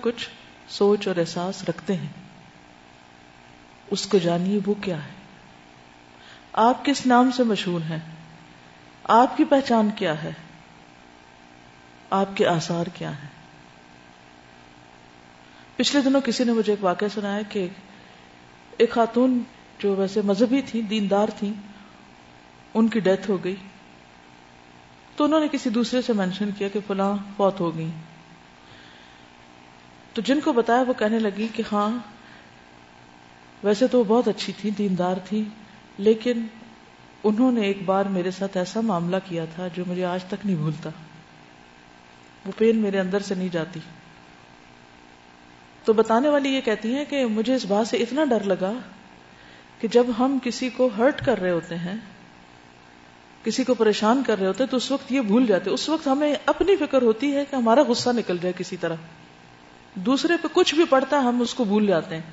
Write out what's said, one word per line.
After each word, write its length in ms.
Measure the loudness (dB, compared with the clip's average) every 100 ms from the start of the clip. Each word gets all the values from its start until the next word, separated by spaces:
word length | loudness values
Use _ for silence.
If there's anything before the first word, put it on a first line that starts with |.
کچھ 280 | -2 -6 -10 -16 -20 -20 -12
سوچ 380 | 0 2 2 0
اور 80 | -2
احساس 480 | -2 -2 -6 -6 -6
رکھتے 260 | -6 -4 -4
ہیں۔ 140 | -6 -14 -20 -20 -20 -20 -20 -20 -20 -20 -20 -20 -20 -20 -20 -20 -20 -18 -8
اس 140 | -6 2
کو 120 | 2
جانیے، 420 | 2 0 0 0 0
وہ 80 | -2
کیا 140 | -4 -6
ہے، 160 | -8 -16 -20 -20 -20 -20 -20 -20 -20 -20 -20 -20 -20 -20 -8
آپ 320 | 2 2 2 0
کس 200 | 0 4
نام 260 | 4 4
سے 120 | 2
مشہور 380 | 0 0 -2 -4 -4
ہیں، 100 | -8 -10 -18 -20 -20 -20 -20 -20 -20 -20 -10
آپ 340 | 4 6 6 4
کی 60 |
پہچان 460 | 4 4 4 2 2 0
کیا 280 | -4 -4
ہے، 80 | -6 -12 -18 -20 -20 -20 -20 -20 -20 -20 -20 -20 -20 -20 -20 -20 -20 -20 -4
آپ 200 | -2 0 0
کے 120 | 2
آثار 380 | 2 -2 -4 -4
کیا 160 | -6 -10
ہیں۔ 240 | -10 -14 -20 -20 -20 -20 -20 -20 -20 -20 -20 -20 -20 -20 -20 -20 -20 -20 -20 -20 -20 -20 -20 -20 -20 -14 -4
پچھلے 260 | 0 2
دنوں 200 | 4 2
کسی 220 | 2 0
نے 100 | 2
مجھے 200 | 2 2
ایک 100 | 2
واقعہ 240 | 2 0 -2
سنایا 280 | -4 -4 -4 -6
کہ 180 | -6 -6 -8 -20 -20 -20 -20 -20 -20 -20 -20 -8 2
ایک 140 | 2
خاتون 480 | 4 2 4 2 2 -2 -14 -20 -6
جو 160 | -2 0
ویسے 260 | 0 0
مذہبی 400 | 0 2 2 2
تھی، 200 | -2 -4
دیندار 460 | -2 -2 2 2 2 -2
تھی، 140 | -6 -6 -12 -20 -20 -20 -20 -20 -20 -20 -20 -20 -6
ان 140 | 0 2
کی 120 | 2
ڈیتھ 300 | 2 0 0
ہو 140 | -4
گئی، 120 | -4 -8 -12 -20 -20 -20 -20 -20 -20 -20 -20 -20 -20 -20 -20 -20 -12 0
تو 80 |
انہوں 160 | 2 2
نے 80 | 2
کسی 180 | -2 -2
دوسرے 320 | 0 0 -2
سے 120 | 0
مینشن 360 | -2 -2 -4 -6 -4
کیا 100 | -6
کہ 120 | -6 -4
فلاں 280 | -2 -2 -2 -6 0
فوت 220 | 0 2
ہو 160 | -4 -4
گئی۔ 140 | -8 -10 -16 -20 -20 -20 -20 -20 -20 -20 -20 -20 -20 -20 -20 -20 -20 -20 -20 -20 -20 -20 -12
تو 80 | -6
جن 180 | 0 0
کو 140 | 2
بتایا 280 | 2 4 2
وہ 120 | 2
کہنے 260 | 0 0 2
لگی 280 | 0 -2 -6
کہ 100 | -4 -4
ہاں، 180 | 0 -2 -4 -8 -20 -20 -20 -20 -20 -20 -20 -20 -20 -20 -20 -20 -20 -20 -4
ویسے 240 | 0 2 4
تو 120 | 4
وہ 40 | 4
بہت 200 | 4 2
اچھی 260 | -2 -6 -6
تھی، 80 | -4
دیندار 460 | -2 -2 0 0 -2 -4
تھی، 180 | -4 -4 -10 -20 -20 -20 -2
لیکن 500 | 2 2 2 -2 -4 -12 -20 -20 -20 -20 -20 -4
انہوں 280 | 0 4 4
نے 100 | 4
ایک 160 | 0 -2 0
بار 200 | 0 2
میرے 260 | 0 -2
ساتھ 260 | -4 -4 -2
ایسا 240 | -4 -2
معاملہ 340 | -2 0 0 -4 -4
کیا 200 | -6 -6 -8
تھا 120 | -10
جو 160 | -8 -6
مجھے 180 | -4 -4
آج 180 | -4
تک 220 | -6 -8 -4
نہیں 100 | -2
بھولتا، 340 | -2 -6 -10 -14 -20 -20 -20 -20 -20 -20 -20 -20 -20 -20 -20 -20 -20 -18 -10
وہ 60 | 0
پین 200 | 2 4
میرے 220 | 2 0
اندر 200 | 0 -2
سے 160 | -4 -4
نہیں 140 | -4
جاتی۔ 300 | -4 -6 -10 -16 -20 -20 -20 -20 -20 -20 -20 -20 -20 -20 -20 -20 -20 -20 -20 -20 -20 -20 -8 0
تو 80 |
بتانے 360 | 2 4 2 4
والی 200 | 2 2
یہ 120 | -2
کہتی 340 | -2 -4 -2 -4
ہیں 100 | -4
کہ 200 | -2 -2
مجھے 300 | 0 0 0
اس 100 | 0
بات 220 | 0 0
سے 100 | 0
اتنا 260 | -2 0
ڈر 200 | 0 0
لگا 300 | 0 -2 -2 -6 -12 -20 -20 -20 -20 -20 -20 -20 -20 -8
کہ 80 | 0
جب 180 | 2 2 0
ہم 180 | 0 0
کسی 260 | -4 -6 -6
کو 200 | 0 0 2
ہرٹ 280 | 0 2 0
کر 160 | 0
رہے 100 | 0
ہوتے 260 | -2 -4 -8
ہیں، 180 | -8 -10 -12 -20 -20 -20 -20 -20 -20 -20 -20 -20 -20 -20 -20 -10
کسی 200 | -6 -2
کو 100 | 0
پریشان 500 | 4 4 4 2 2 2
کر 120 | 0
رہے 80 | 0
ہوتے 160 | 0
ہیں، 80 | 0
تو 60 | -2
اس 140 | -2
وقت 200 | -4 -2
یہ 100 | -2
بھول 240 | 2 4 4
جاتے، 240 | 2 0
اس 200 | -4 -2
وقت 180 | -2 0
ہمیں 280 | 0 0 0 -2
اپنی 300 | 0 2 2
فکر 260 | 2 2
ہوتی 340 | 2 2 0 -2
ہے 100 | -2
کہ 60 | 0
ہمارا 260 | 4 4
غصہ 260 | 4 2 0
نکل 280 | -2 -2 -2
جائے 160 | -2 -4
کسی 200 | -8 -6
طرح، 180 | -4 -6 -12 -20 -20 -20 -20 -20 -20 -20 -18 -6
دوسرے 380 | 0 0 2 0
پہ 60 | 0
کچھ 220 | 2 2 4
بھی 100 | 4
پڑتا 280 | 4 2 2
ہے 40 |
ہم 200 | 2 0
اس 120 | -2
کو 100 | -2
بھول 240 | 0 2 2
جاتے 280 | 0 0 -10
ہیں، 60 | -12